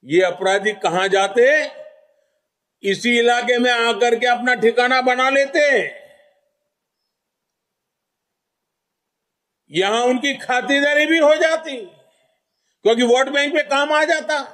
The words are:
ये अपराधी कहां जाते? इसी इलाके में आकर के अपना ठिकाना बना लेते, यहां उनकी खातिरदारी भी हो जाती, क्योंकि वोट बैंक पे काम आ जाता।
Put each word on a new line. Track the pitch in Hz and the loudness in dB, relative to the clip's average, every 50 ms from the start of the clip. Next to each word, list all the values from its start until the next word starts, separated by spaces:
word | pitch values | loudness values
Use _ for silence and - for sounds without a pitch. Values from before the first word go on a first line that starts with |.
| _ | _
ये | 127 147 175 185 | -2 0 0 0
अपराधी | 180 175 - 185 190 196 202 196 214 208 | 0 -2 -4 -2 -2 -2 0 -2 -4 -6
कहां | 208 - 190 160 180 185 196 | -2 -4 -2 -2 0 0 0
जाते? | 190 196 196 190 196 240 240 262 294 311 294 285 - - - - - _ _ _ _ _ _ _ _ _ _ _ _ _ _ _ _ _ - | 0 0 0 0 2 2 4 4 4 2 0 -4 -10 -16 -20 -20 -20 _ _ _ _ _ _ _ _ _ _ _ _ _ _ _ _ _ -4
इसी | 196 196 151 156 240 240 240 | -4 -4 -2 -2 -2 0 2
इलाके | 233 240 240 240 240 214 247 240 | 2 2 2 0 0 -2 0 0
में | 240 247 | 0 0
आकर | 247 233 233 233 226 202 233 240 233 | 0 0 0 -2 0 0 0 0 0
के | 220 247 247 | 0 0 0
अपना | 240 226 226 247 247 | 0 0 0 -2 -2
ठिकाना | 233 202 226 233 233 247 247 262 262 | 2 0 0 2 2 0 2 0 0
बना | 254 254 247 254 254 262 | 2 0 0 2 0 0
लेते, | 269 277 277 269 - 294 294 285 269 226 165 147 - - - - - _ _ _ _ _ _ _ _ _ _ _ _ _ _ _ _ _ _ _ _ _ _ _ _ _ _ _ _ _ _ _ _ _ _ _ _ _ _ _ _ _ _ _ _ _ _ _ _ _ _ _ _ _ _ _ _ _ _ _ _ _ _ _ _ _ _ _ _ _ _ _ | 2 2 0 0 0 0 2 2 2 0 0 -2 -8 -16 -20 -20 -20 _ _ _ _ _ _ _ _ _ _ _ _ _ _ _ _ _ _ _ _ _ _ _ _ _ _ _ _ _ _ _ _ _ _ _ _ _ _ _ _ _ _ _ _ _ _ _ _ _ _ _ _ _ _ _ _ _ _ _ _ _ _ _ _ _ _ _ _ _ _ _
यहां | 143 165 185 196 214 233 240 | -4 -2 -2 0 0 0 0
उनकी | 247 254 254 226 285 269 | 0 0 0 -2 -4 -6
खातिरदारी | 269 - - 247 247 - - 277 285 285 285 294 294 302 | -6 -6 -4 -4 -4 -2 0 0 0 0 0 0 0 0
भी | 302 320 330 | 2 2 2
हो | 311 294 311 | 4 4 4
जाती, | 311 339 320 320 330 320 320 277 | 4 2 0 0 -2 -6 -8 -12
क्योंकि | 247 214 175 - _ _ _ _ _ _ _ _ _ _ _ _ _ _ _ _ _ _ 202 233 226 247 | -14 -14 -16 -20 _ _ _ _ _ _ _ _ _ _ _ _ _ _ _ _ _ _ 0 2 2 2
वोट | 240 240 254 269 277 | 2 4 2 2 0
बैंक | 277 285 285 294 302 | 0 -2 -2 0 0
पे | 311 294 | -2 -2
काम | - 277 269 285 302 302 | 0 0 -2 0 0 0
आ | 302 311 | 0 2
जाता। | 302 339 311 233 214 302 294 - - | 2 0 -2 -2 -4 -4 -4 -4 -8